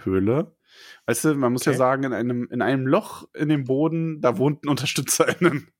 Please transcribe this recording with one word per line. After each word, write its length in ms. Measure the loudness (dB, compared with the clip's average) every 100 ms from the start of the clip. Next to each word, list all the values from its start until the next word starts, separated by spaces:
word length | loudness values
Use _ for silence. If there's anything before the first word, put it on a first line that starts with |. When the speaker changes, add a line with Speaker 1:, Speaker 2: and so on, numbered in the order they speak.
Speaker 1:
Höhle. 520 | 0 2 2 0 -2 _ _ -20 -20 -14 -4
Weißt 180 | 0
du, 100 | 0
man 180 | 2 0
muss 120 | 0
ja 80 | 0
Speaker 2:
Okay. 60 | 2
Speaker 1:
sagen, 260 | 2 2
in 80 | -2
einem, 360 | -2 -2 -2 -4
in 120 | -2
einem 240 | 0 0 2
Loch 400 | 0 0 -12 -16
in 140 | -6 0
dem 160 | 0
Boden, 560 | 0 0 0 0 -4 0
da 180 | 0 2
wohnten 300 | 0 0 -2
UnterstützerInnen. 1000 | -2 -2 -4 -4 0 0 2 0 0 -8 _